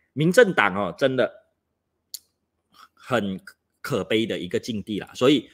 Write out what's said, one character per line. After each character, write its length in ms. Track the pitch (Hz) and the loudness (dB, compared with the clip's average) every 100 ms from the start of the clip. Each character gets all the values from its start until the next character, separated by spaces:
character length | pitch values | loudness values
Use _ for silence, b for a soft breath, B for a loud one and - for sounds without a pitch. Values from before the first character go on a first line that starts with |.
| b | b
民 180 | - 160 | -2 2
政 220 | 185 208 | 4 4
党 200 | 165 104 | 4 2
哦， 220 | 92 95 82 | 0 -4 0
真 180 | 135 131 | 0 2
的 120 | 110 - _ _ _ _ _ _ _ - _ _ _ _ _ _ b | -2 -4 _ _ _ _ _ _ _ -20 _ _ _ _ _ _ b
很 460 | _ - 123 101 95 - - _ _ | _ -4 -2 -2 -6 -12 -20 _ _
可 200 | - 120 | -6 -6
悲 240 | 90 110 113 | -2 -2 -2
的 140 | 92 | -4
一 80 | 87 | -6
个 100 | 110 | -6
境 240 | - 110 | -6 -8
地 160 | 95 101 | -6 -8
啦。 120 | - | -8
所 160 | - 127 | 0 2
以 200 | 143 - | 2 0